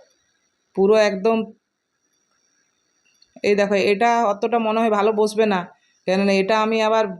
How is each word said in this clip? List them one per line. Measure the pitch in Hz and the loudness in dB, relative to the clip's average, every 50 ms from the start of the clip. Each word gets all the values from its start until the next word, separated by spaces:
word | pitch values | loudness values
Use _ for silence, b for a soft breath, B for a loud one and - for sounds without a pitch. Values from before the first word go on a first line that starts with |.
| - _ _ _ _ _ _ _ _ _ _ _ _ _ - | -16 _ _ _ _ _ _ _ _ _ _ _ _ _ -4
পুরো | 190 196 202 220 | 0 2 4 4
একদম, | 220 214 208 196 190 185 226 226 220 214 214 - _ _ _ _ _ _ _ _ _ _ _ _ _ _ _ _ _ _ _ _ _ _ _ _ _ _ _ _ _ _ _ _ _ _ _ _ - - | 4 4 2 0 -2 -2 0 0 0 -2 -6 -12 _ _ _ _ _ _ _ _ _ _ _ _ _ _ _ _ _ _ _ _ _ _ _ _ _ _ _ _ _ _ _ _ _ _ _ _ -6 -2
এই | 202 208 | 0 0
দেখো, | 202 202 196 208 | 0 0 0 0
এটা | 196 - 202 202 196 233 233 233 233 233 | 0 0 0 0 0 2 0 2 2 0
অতটা | 202 202 202 233 226 233 233 | 0 -2 -2 -4 -2 -2 -2
মনে | 226 220 214 226 | -2 0 -2 0
হয় | 233 226 | 0 0
ভালো | 214 202 196 220 214 | 0 0 0 0 0
বসবে | 208 214 214 208 208 220 | 0 -2 -2 0 0 0
না, | 214 196 180 202 - b b b b b b b | 0 0 -2 -4 -8 b b b b b b b
কেননা | - 185 196 196 202 196 | -4 -2 0 0 0 0
এটা | 190 190 190 220 220 214 | 0 0 0 0 0 0
আমি | 220 226 220 220 | 0 -2 0 0
আবার | 214 220 220 220 202 180 170 | 0 0 0 0 -2 -4 -12